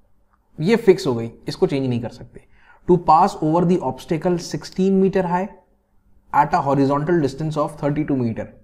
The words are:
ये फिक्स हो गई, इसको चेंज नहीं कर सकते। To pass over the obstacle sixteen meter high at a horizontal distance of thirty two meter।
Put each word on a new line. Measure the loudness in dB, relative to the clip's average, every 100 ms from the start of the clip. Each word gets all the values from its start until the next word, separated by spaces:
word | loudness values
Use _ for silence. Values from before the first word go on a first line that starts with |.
| _ _ _ _ _ -4
ये | 0 4
फिक्स | 4 4 0
हो |
गई, | -4 -6 -10 -12
इसको | -2 0
चेंज | 0 -2
नहीं | -4
कर | -6
सकते। | -12 -20 -20 -20 -20 _ _ 0
To | 2
pass | 4 4 4 0
over | 0 2
the | 2 0
obstacle | -2 -6 -6 -4 -2 -2
sixteen | -4 -10 -8 -2 0 2
meter | 2 0 -2
high | -4 -6 -12 _ _ _ _ _ _ _
at | 0 2
a | 0
horizontal | 2 2 2 2 2 2
distance | 0 -2 -4 -4
of | -4 -4
thirty | -4 -2 -2
two | -2
meter। | -2 -4 -10 -16